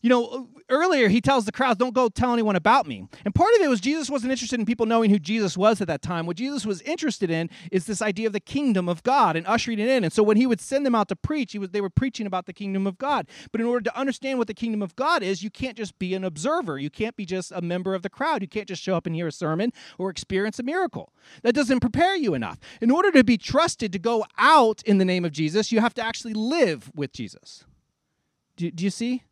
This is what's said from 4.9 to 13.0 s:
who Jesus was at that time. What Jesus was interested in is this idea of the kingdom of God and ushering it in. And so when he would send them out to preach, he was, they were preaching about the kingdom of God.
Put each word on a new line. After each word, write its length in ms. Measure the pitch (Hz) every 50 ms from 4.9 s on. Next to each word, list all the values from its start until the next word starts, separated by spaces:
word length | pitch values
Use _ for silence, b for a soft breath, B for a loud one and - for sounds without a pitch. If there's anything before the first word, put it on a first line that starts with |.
| 233 233 226 202
who 100 | 202 202
Jesus 380 | 147 165 220 226 208 180 -
was 240 | 180 196 214 226 196
at 60 | 208
that 160 | 170 156 139
time. 240 | - - 180 170 165
What 100 | 170 175
Jesus 300 | 175 247 277 285 262 190
was 160 | 220 196 170
interested 480 | - 277 320 - 311 285 - - 208 165
in 180 | 165 160 170 160 B B B 170
is 140 | - 185 160
this 160 | - 208 -
idea 240 | 220 214 190 208 226
of 80 | 220 202
the 60 | 202
kingdom 460 | _ - - 269 294 262 208 185 180
of 160 | 175 175 156
God 320 | _ 240 269 285 226 175 160
and 120 | 165 170
ushering 320 | 185 220 233 - 240 226 208
it 100 | 208 247
in. 160 | 262 247 196
And 80 | 160
so 100 | - -
when 140 | 214 214 214
he 100 | 214 254
would 140 | 254 233 175
send 240 | - - 269 277 285
them 100 | 262 240
out 140 | 220 202 -
to 80 | 190
preach, 360 | - - - 302 302 247 -
he 60 | - 208
was, 120 | 196 180
they 100 | 180 208
were 80 | 196 185
preaching 380 | _ - 262 269 - - 214
about 180 | 202 180 180 180
the 80 | -
kingdom 340 | 175 - 208 196 190 196 190
of 120 | 196 185
God. 280 | _